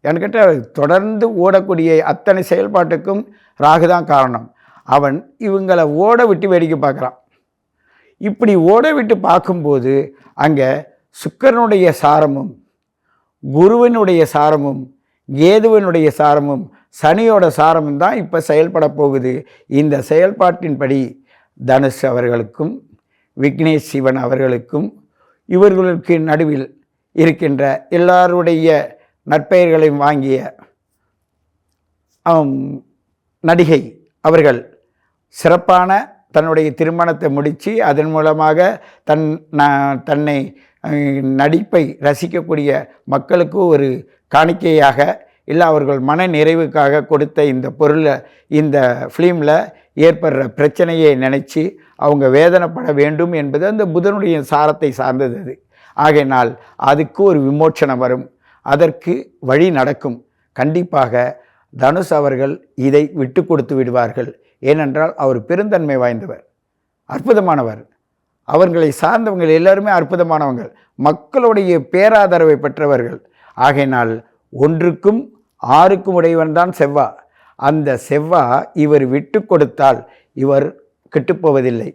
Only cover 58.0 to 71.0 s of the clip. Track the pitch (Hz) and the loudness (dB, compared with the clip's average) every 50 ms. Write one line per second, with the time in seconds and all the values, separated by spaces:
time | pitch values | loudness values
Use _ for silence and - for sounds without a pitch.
58 | 127 123 127 131 127 - _ _ _ _ _ _ _ 131 139 147 170 160 - - | -2 -2 -2 -4 -6 -16 _ _ _ _ _ _ _ -2 0 2 2 0 0 -6
59 | - 170 175 131 139 _ _ _ - 127 131 147 170 185 165 135 131 143 139 - | -6 -6 -6 -6 -8 _ _ _ -4 -2 2 2 2 2 2 0 0 -2 -2 -6
60 | - 139 117 120 _ _ _ _ _ _ _ - 127 151 156 180 175 175 - 143 | -8 -10 -10 -10 _ _ _ _ _ _ _ -4 -4 -2 -2 -2 -4 -2 0 0
61 | 127 117 117 123 123 123 - - _ _ _ _ _ _ _ 123 127 135 160 180 | 0 0 0 -2 -2 -2 -6 -12 _ _ _ _ _ _ _ 0 0 0 0 0
62 | 180 - 165 151 143 139 135 127 135 139 151 - _ _ _ - 127 135 139 147 | -2 -2 -2 0 0 0 -2 -2 -4 -4 -6 -10 _ _ _ -4 -2 2 2 2
63 | 151 143 - 156 135 127 131 190 175 - 165 147 120 - 143 131 127 123 120 127 | 0 0 -4 -6 -6 -2 -2 -4 -2 0 -2 -2 -2 -4 -4 -4 -4 -2 -2 -2
64 | 117 110 - 127 120 - - _ _ _ _ _ - 135 151 156 151 139 127 151 | -2 -2 -6 -8 -10 -10 -12 _ _ _ _ _ 0 0 0 0 0 -4 -2 -2
65 | 160 170 165 - 147 135 131 117 107 - 170 185 208 214 208 180 160 147 139 131 | -4 -4 -4 -4 -2 -2 -2 -2 -4 -4 -4 -4 -2 -2 -2 -2 -2 -2 -2 0
66 | 123 120 117 110 98 92 - - _ _ _ _ _ _ _ _ _ _ _ _ | 0 -2 -2 -4 -10 -14 -16 -18 _ _ _ _ _ _ _ _ _ _ _ _
67 | _ - 127 - - 269 233 208 196 175 160 143 120 113 107 110 104 _ _ _ | _ -12 -12 -8 -2 0 0 2 2 0 -2 -2 -2 -6 -8 -12 -20 _ _ _
68 | _ _ _ _ _ _ _ _ _ - 131 160 185 180 165 170 165 147 131 - | _ _ _ _ _ _ _ _ _ -2 2 2 2 2 2 0 0 -2 -2 -2
69 | - 165 233 226 226 220 196 180 170 156 156 165 170 190 196 196 202 214 190 175 | -2 -2 0 -2 -2 -4 -4 -2 0 2 2 4 4 2 2 2 0 0 0 0
70 | 165 131 185 175 175 165 160 151 151 139 127 120 104 - _ _ _ _ _ - | 0 -2 -2 -2 0 0 0 -2 -2 -4 -4 -6 -10 -14 _ _ _ _ _ -2